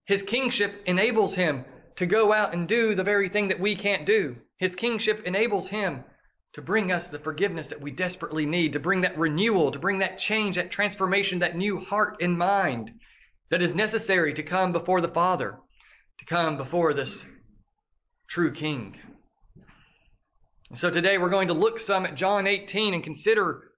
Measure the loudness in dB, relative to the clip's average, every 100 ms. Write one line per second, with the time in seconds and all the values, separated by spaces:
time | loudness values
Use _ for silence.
0 | -2 -2 0 -2 0 0 -2 -2 -2 2
1 | 2 2 2 2 0 0 -6 -18 -16 -4
2 | 0 4 4 4 2 -2 0 2 2 2
3 | 2 2 2 0 0 0 0 0 -2 -2
4 | 2 2 2 -6 _ -4 -4 -2 -2 -2
5 | -2 -2 -2 0 0 0 -4 -4 -4 -4
6 | -12 _ _ _ _ -14 -2 0 0 -2
7 | -4 -8 -6 -2 -2 -2 -8 -10 -10 -4
8 | -4 -4 -6 -2 0 0 0 0 0 2
9 | 0 0 0 2 2 4 2 0 -2 0
10 | -2 -2 -2 0 0 -2 -4 -2 -2 0
11 | 0 2 0 0 -2 0 -2 -2 -2 0
12 | 0 0 0 2 2 4 2 -2 -6 -14
13 | -20 _ _ _ -2 0 2 2 0 0
14 | 2 2 2 0 -2 0 2 0 2 2
15 | 2 2 2 2 -2 -8 _ _ -20 -20
16 | _ _ -4 0 0 -2 -2 2 2 2
17 | -2 -8 -16 -20 -20 -20 _ _ _ _
18 | _ _ -10 -2 -2 -2 -6 -6 -8 -14
19 | -20 -20 _ _ _ -20 -20 -20 _ _
20 | _ _ _ _ _ _ -18 -4 -2 2
21 | 2 2 2 2 0 2 2 0 -2 0
22 | 0 -2 0 2 2 -2 -2 -2 0 0
23 | -6 -4 2 2 2 -2 -10